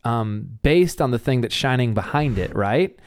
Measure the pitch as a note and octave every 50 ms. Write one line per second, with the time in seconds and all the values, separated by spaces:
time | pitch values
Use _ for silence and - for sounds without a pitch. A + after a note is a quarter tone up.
0 | - A#2 A#2 A#2 A2 G#2+ G#2 G#2+ - - A2 - - C#3+ D#3 F3+ F3+ E3 - -
1 | D3+ B2 A#2+ A2+ - C#3 C3 B2 A#2 G#2+ - - - C3 B2+ B2+ B2 A#2 G#2+ G#2+
2 | F#2 - - D3 D3+ C#3 A2 F#2+ F2+ - - - G2 G2+ A#2 D#3 F#3+ G3 - -
3 | -